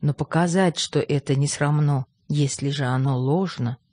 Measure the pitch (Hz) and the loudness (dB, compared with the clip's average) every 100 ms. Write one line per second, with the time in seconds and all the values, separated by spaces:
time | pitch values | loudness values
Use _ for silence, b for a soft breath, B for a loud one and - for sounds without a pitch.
0 | 147 139 147 160 175 175 185 - - 151 | -4 -2 -2 0 2 2 2 0 -2 -2
1 | - 143 - 135 143 - 147 147 151 139 | 0 0 0 0 0 0 0 2 2 0
2 | 131 _ - 147 139 - 139 139 131 127 | -2 _ -4 0 0 -2 -4 -2 -2 0
3 | 135 127 131 160 185 - 120 127 _ | 0 0 0 0 0 -2 -4 -6 _